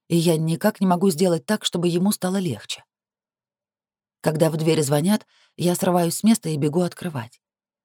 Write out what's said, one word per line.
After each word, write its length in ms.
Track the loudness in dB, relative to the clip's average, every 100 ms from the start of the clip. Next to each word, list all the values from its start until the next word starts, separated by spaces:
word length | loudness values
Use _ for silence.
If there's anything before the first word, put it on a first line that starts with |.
| -2
И 80 | 0
я 180 | 2 2
никак 460 | 0 0 -2 0
не 40 | 0
могу 260 | 2 2
сделать 340 | 2 0 0 -2
так, 180 | -4
чтобы 240 | -4 -2 0
ему 240 | 0 0
стало 300 | -2 -2 -2
легче. 420 | -4 -6 -10 -14 _ _ _ _ _ _ _ _ _ _ _ _ _ _
Когда 300 | -4 0 0
в 80 | 0
дверь 260 | 0 2
звонят, 420 | 2 0 2 0 -4 _ _ -4
я 200 | -2 0
срываюсь 420 | 2 2 0 0
с 60 |
места 260 | 2 2 0
и 80 | -2
бегу 240 | 0 0
открывать. 580 | -2 -4 -10 -8 -12 _ _ _ _ _